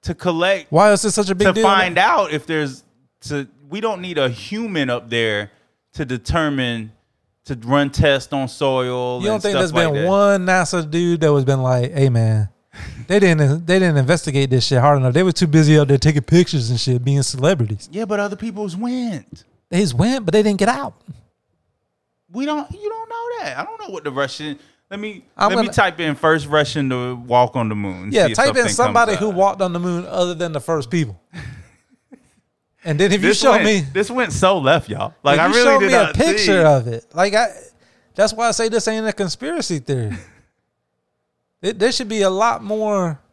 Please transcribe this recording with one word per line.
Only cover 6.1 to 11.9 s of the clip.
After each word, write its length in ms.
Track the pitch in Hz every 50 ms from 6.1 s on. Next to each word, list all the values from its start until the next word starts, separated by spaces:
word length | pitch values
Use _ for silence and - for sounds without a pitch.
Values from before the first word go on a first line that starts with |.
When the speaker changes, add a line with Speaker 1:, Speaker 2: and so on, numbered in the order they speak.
| 131 120 - - - 170 160 151 143 135 127 120 117 113 110 110 110 _ _ _ _ _ _ _ _ _ _
Speaker 1:
to 100 | - 143 120 110
run 240 | 120 135 143 143 139
tests 420 | - - 160 147 139 135 131 -
on 160 | - 139 135 127
soil 720 | - - 147 135 131 131 127 127 123 127 123 123 123 123
Speaker 2:
You 60 | -
don't 80 | 208 220
Speaker 1:
and 80 | 214 -
Speaker 2:
think 80 | 208
Speaker 1:
stuff 80 | 202 -
Speaker 2:
there's 120 | 190 170
Speaker 1:
like 200 | 156 165 170 160
Speaker 2:
been 100 | 143 139
Speaker 1:
that. 60 | - 180
Speaker 2:
one 360 | 190 202 202 202 202 196 180
nasa 460 | 185 185 185 175 147 - 180 160 151
dude 300 | 151 170 175 175 170 165
that 120 | 160 156
was 120 | 147 143 131
been 180 | 131 139 135
like, 300 | 131 127 127 123 123 123